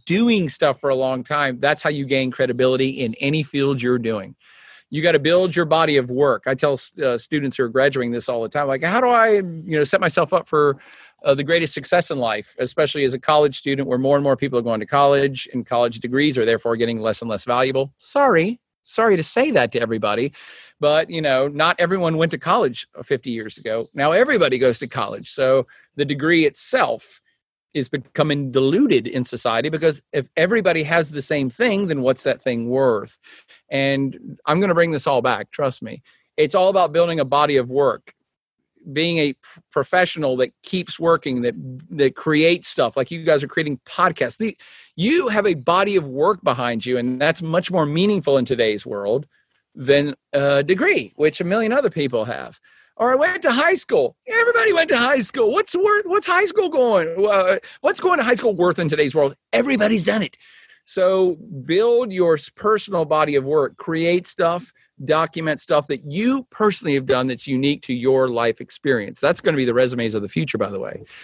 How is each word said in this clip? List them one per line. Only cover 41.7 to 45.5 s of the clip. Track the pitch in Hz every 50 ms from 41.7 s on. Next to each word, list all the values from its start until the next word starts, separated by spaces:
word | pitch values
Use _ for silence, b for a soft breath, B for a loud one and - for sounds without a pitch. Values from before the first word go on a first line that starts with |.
| 127 131 - -
that | 175 147 139 131 131
creates | - - 156 156 151 156 165 175 175 -
stuff. | - - - 135 117 -
Like, | 139 127 - 170
you | 165 160
guys | 165 156 143 135
are |
creating | 135 - 175 160 151 139 - _
podcasts. | - - - 175 185 165 - 135 117 - -
The, | 220 220 - _ B B B B B B B
you | - 170 233 320 349 294 240
have | 208 214 202
a | 208